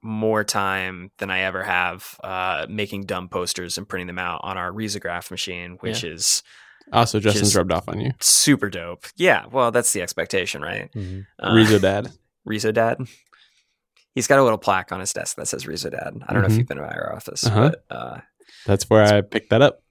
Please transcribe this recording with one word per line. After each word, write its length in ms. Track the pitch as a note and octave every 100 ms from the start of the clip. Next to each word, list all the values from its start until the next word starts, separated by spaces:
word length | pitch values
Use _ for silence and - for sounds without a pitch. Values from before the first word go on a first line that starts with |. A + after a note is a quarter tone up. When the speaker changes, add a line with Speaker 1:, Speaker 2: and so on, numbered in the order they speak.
Speaker 1:
more 420 | A2+ A2 A2 A2
time 680 | G#2 G#2+ G2 F#2+ F#2 F#2 F#2 _
than 100 | G2
I 100 | F#2
ever 220 | F#2+ F#2
have, 560 | F#2+ F2+ F2+ F#2 - -
uh, 420 | - F#2 F#2 D#2+ D#2+
making 360 | G#2+ G#2 G2 G2
dumb 240 | F#2+ F2+
posters 480 | F#2 F2+ - F2 -
and 100 | G2+
printing 200 | F#2+ F2+
them 120 | F2+
out 220 | F2+ F2
on 140 | - F#2+
our 120 | F2+
risograph 600 | G2 A2 G2+ F2+ F2 -
machine, 460 | F#2 - F2 F2 F2+
which 240 | F#2 A2
Speaker 2:
Yeah. 80 | F2
Speaker 1:
is 320 | E2 - - - - - _ _
Speaker 3:
Also, 300 | A2+ A#2 A2
Justin's 260 | G#2 G#2 G2+
Speaker 1:
just 80 | G2
Speaker 3:
rubbed 160 | F2+
off 160 | E2 -
on 140 | G2+
you. 100 | B2 B2+
Speaker 1:
super 500 | - - - C3+ G#2
dope. 360 | F2+ E2+ F2+ - -
Yeah, 300 | F3 A2+ -
well, 220 | B2 A#2+
that's 220 | A#2 A#2
the 80 | G#2
expectation, 600 | F2 - E2 F#2+ F2 -
right? 300 | D2+ - -
Speaker 2:
Mm-hmm. 280 | - F#2 F#2+ G2 _
Speaker 1:
Uh, 120 | -
Speaker 3:
Rezo 260 | A2+ A2 G#2+
Dad. 320 | F#2+ G2+ A#2 - _ _ -
Speaker 1:
Rezo 280 | G#2+ A2
Dad. 240 | A2 A2+ A#2+ B2+ - _ _ _ _ _ _ _ _ _
He's 140 | - A#2
got 120 | C#3
a 40 |
little 140 | C3 A2
plaque 340 | - F#2+ F#2
on 80 | F2+
his 140 | F#2
desk 240 | - - -
that 100 | D#2
says 160 | -
Rezo 260 | - D#2+ -
Dad. 320 | - - - -
I 60 |
don't 80 | G2+
know 60 | G2
if 40 |
Speaker 3:
Mm-hmm. 80 | A2
Speaker 1:
you've 80 | B2
been 100 | C#2+
by 40 | C#2+
our 280 | D#2 - -
office, 300 | - - -
Speaker 3:
Uh-huh. 240 | G#2 C3
Speaker 1:
but, 260 | - _ -
uh, 220 | B1 - - _ _ - -
Speaker 3:
That's 240 | G2+ -
where 140 | A2
I 180 | G#2 G#2
picked 280 | G#2 A2 -
that 100 | G#2+
up. 200 | C3+ - _